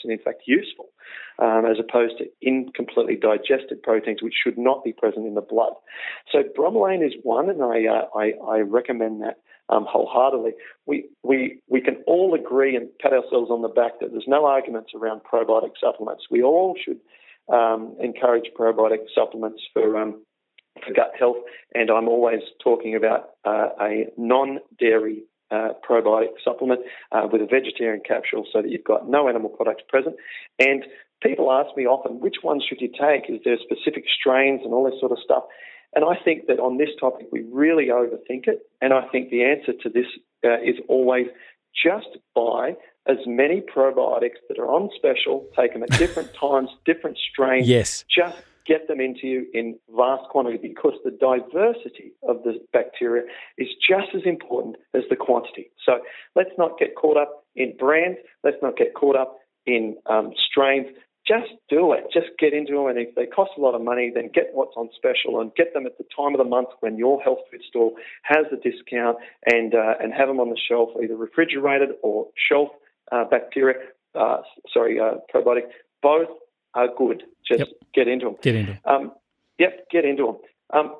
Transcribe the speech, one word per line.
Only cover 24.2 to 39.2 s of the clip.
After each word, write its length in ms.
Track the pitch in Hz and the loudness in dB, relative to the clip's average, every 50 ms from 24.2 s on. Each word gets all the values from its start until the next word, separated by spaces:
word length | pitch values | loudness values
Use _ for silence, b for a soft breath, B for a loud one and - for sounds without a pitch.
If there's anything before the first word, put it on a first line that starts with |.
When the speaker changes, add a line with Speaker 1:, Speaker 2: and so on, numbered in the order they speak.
| 117 117 127 135 139 135 135 139 - _ _ - 123 113 110 110 110 110 110 107 - _ _ _ _ - | 0 2 2 2 2 0 -4 -10 -12 _ _ 0 2 4 4 4 2 -2 -6 -8 -12 _ _ _ _ -6
Speaker 1:
uh, 220 | 107 110 113 110 - - - | -4 -4 -2 -4 -6 -6 -2
probiotic 420 | - 120 113 110 107 110 113 117 - - - - | 2 2 4 4 4 4 2 2 -2 -4 -4 -4
supplement, 380 | - - - 135 127 127 127 B B B B B B | -4 -4 -2 -2 -2 -2 -2 B B B B B B
uh, 160 | - 110 107 107 | -2 -2 0 2
with 100 | 113 107 | 2 0
a 40 | 107 | 2
vegetarian 560 | - 131 131 131 113 - - 117 113 107 98 - | 2 0 0 0 -2 -6 -4 -4 -2 -4 -4 -2
capsule 400 | - 110 117 - - 123 113 104 - | -2 -2 -2 -2 -4 -6 -6 -6 -2
so 100 | - 107 | -2 -2
that 80 | 107 - | -2 -2
you've 140 | 113 - - | -6 -4 0
got 240 | - 107 - - | 0 0 0 0
no 200 | 120 139 147 143 127 | 0 2 2 2 2
animal 200 | 117 113 107 107 | 0 0 -2 -4
products 340 | - - 117 113 - - - | -4 -2 -2 -2 -2 -4 -6
present. 280 | - 135 135 135 160 - B B B B B B B _ - | -2 0 0 0 -2 -8 B B B B B B B _ 2
And 260 | 131 139 139 135 - B B B B B _ - | 2 2 2 0 -2 B B B B B _ -2
people 300 | - - - - 156 131 | -2 0 2 2 2 4
ask 240 | 131 135 147 143 - | 4 2 2 -2 -2
me 80 | 139 123 | -2 2
often, 340 | 123 131 131 - 117 117 123 | 2 2 2 0 -6 -6 -4
"Which 180 | 160 196 - - - | -4 -4 -4 -4 -2
ones 200 | 160 147 139 - | -2 -2 -2 -2
should 140 | - 135 - | -6 -6 -6
you 60 | 123 | -8
take? 420 | 120 - - 143 151 143 131 - - | -8 -4 0 2 2 2 0 -2 -6
Is 120 | 113 107 - | -8 -4 0
there 140 | 123 120 - | 0 0 -2
specific 460 | - - - - - - - - - - | -2 -6 -6 -4 -4 -4 -4 -4 -4 -4
strains?" 520 | - - - 135 131 135 135 135 135 120 - | -4 0 2 2 4 4 4 2 0 -2 -4
and 100 | 113 120 | -2 0
all 100 | 127 135 131 | 0 0 0
this 100 | 131 131 | 0 -2
sort 120 | 135 127 | -2 -2
of 80 | 120 - | -2 -2
stuff. 260 | - - 139 - - B B B B B B B B B - | 0 2 2 2 0 B B B B B B B B B 0
And 100 | 151 156 | 0 2
I 100 | 170 185 | 2 0
think 320 | - - 170 160 - - | 0 0 0 0 0 0
that 120 | - - - | 0 0 0
on 180 | 127 127 127 | 0 0 0
this 120 | 135 156 147 - - | 0 -2 -2 -2 -2
topic, 280 | 135 127 127 - - - | -2 -2 -2 -2 -12 -8
we 100 | - 117 113 | -8 -8 -8
really 440 | 113 123 135 151 165 165 156 135 | -4 0 2 4 4 4 4 4
overthink 600 | 127 120 123 120 120 113 - - - 127 127 - | 2 2 2 2 0 -4 -8 -8 -8 -8 -4 -2
it. 180 | 220 - - - _ _ - | -2 -2 -2 -4 _ _ -2
And 120 | 131 135 131 | 2 4 4
I 80 | 131 123 - | 2 2 0
think 200 | - 127 | -4 -4